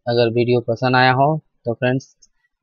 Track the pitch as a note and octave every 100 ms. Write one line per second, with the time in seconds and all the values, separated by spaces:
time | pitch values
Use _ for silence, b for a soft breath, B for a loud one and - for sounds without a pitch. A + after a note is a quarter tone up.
0 | - A#2+ A#2 A#2 A#2+ B2 A#2 A2+ B2+ B2+
1 | B2+ C3 C#3 D#3 - _ - A2+ B2 C3
2 | - _ _ _ _ _